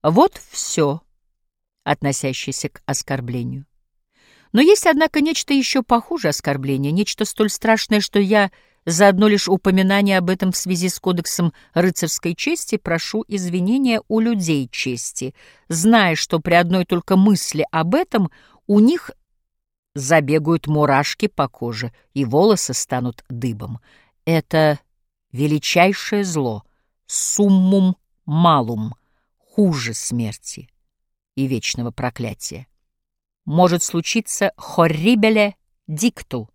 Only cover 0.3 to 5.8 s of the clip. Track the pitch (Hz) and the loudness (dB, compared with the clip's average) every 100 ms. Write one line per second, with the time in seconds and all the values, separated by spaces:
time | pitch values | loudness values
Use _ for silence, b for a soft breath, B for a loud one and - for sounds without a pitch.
0.3 | - - - - - 147 156 _ _ _ | 2 -18 -12 -6 -2 -2 -2 _ _ _
1.3 | _ _ _ _ _ - 147 143 135 139 | _ _ _ _ _ -4 -2 -2 -4 -6
2.3 | 135 - 131 151 - - 139 - 135 123 | -6 -8 -8 -10 -12 -8 -8 -6 -6 -6
3.3 | 123 120 131 139 _ _ _ _ b b | -8 -8 -10 -14 _ _ _ _ b b
4.3 | b b 214 311 415 349 302 311 311 294 | b b 2 4 4 4 2 2 0 0
5.3 | 330 - 277 247 269 | -2 0 0 2 -2